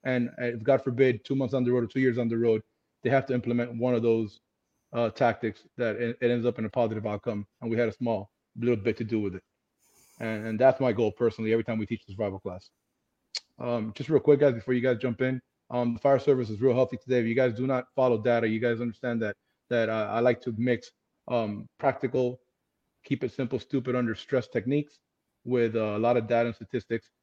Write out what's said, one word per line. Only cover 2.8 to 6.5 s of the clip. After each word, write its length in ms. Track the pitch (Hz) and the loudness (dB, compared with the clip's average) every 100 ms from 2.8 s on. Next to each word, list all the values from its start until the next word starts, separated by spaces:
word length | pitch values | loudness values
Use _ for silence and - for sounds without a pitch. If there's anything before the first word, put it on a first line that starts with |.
| _ _ | _ _
they 80 | 123 | 0
have 160 | 135 - | 0 2
to 80 | 123 | -4
implement 420 | 117 120 120 120 | 0 -2 -2 -2
one 160 | 123 | 0
of 80 | 120 | 2
those, 380 | 117 113 107 _ _ _ _ _ _ | 2 2 -2 _ _ _ _ _ _
uh, 180 | 123 117 | -4 -4
tactics 560 | - 123 113 113 - _ - | 2 0 0 -6 -8 _ -6
that 200 | 117 110 | -4 -2
it, 200 | 117 120 | -6 -2
it 100 | 120 | 0
ends 160 | 120 | 0
up 100 | 120 | -2